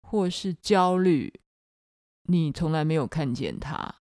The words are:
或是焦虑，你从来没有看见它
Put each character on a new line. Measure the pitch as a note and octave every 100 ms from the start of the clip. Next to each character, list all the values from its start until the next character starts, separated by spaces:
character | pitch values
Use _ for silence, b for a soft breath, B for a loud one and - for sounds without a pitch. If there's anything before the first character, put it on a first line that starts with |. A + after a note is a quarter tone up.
或 | - G#3+ F3+
是 | F#3 G3
焦 | F3 - G3+ F3+ F#3
虑， | F#3 D#3 - - _ _ _ _ _ _ _ _ -
你 | F3 D#3
从 | - E3
来 | D#3+
没 | D#3
有 | D#3+ B2+
看 | D#3+ C#3
见 | A#2+ G#2 -
它 | C#3 - - -